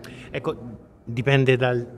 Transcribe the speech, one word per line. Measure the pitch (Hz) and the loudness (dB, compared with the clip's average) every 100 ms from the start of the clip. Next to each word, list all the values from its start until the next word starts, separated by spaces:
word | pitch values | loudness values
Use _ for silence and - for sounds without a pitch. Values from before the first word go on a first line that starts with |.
| - - - | -12 -18 -10
Ecco, | - 165 123 120 71 - _ | -6 -6 -6 -10 -16 -20 _
dipende | - 120 135 139 131 127 | -8 -2 4 4 6 4
dal, | 127 123 120 | 4 0 -4